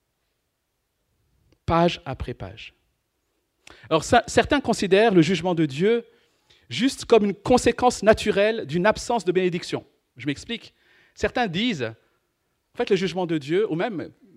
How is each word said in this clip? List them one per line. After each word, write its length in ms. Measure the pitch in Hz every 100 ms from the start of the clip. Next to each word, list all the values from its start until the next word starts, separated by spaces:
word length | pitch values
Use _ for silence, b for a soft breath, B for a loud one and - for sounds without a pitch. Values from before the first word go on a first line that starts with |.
| _ _ _ _ _ _ _ _ _ _ _ _ _ _ _ _
Page 360 | - 165 175 -
après 300 | - 127 -
page. 400 | 123 95 107 - _ _ _ _ _ _ _ _ _ B B B
Alors, 120 | 160
ça, 220 | - 240 -
certains 340 | - 226 285
considèrent 540 | 262 220 196 190 233
le 60 | 185
jugement 340 | 151 190 175
de 120 | 170 156
Dieu 400 | 131 196 233 226 b b b b b b
juste 340 | 117 262 -
comme 220 | - 226 208
une 80 |
conséquence 680 | 190 - 247 - 233 247 -
naturelle 640 | 202 226 214 196 208 226 127
d'une 200 | 165 196
absence 380 | 214 - 240
de 80 | 175
bénédiction. 540 | 180 185 175 - 135 - _ _ -
Je 100 | 123
m'explique. 480 | 139 - 226 - _ b b b
Certains 320 | b 202 - 233
disent, 380 | 165 247 175
en 920 | 113 110 _ _ _ _ _ _ _ -
fait, 140 | 240
le 60 | 190
jugement 300 | 185 170 175
de 100 | 165
Dieu, 340 | 135 175 220
ou 40 |
même, 380 | 202 240 180 101 - 196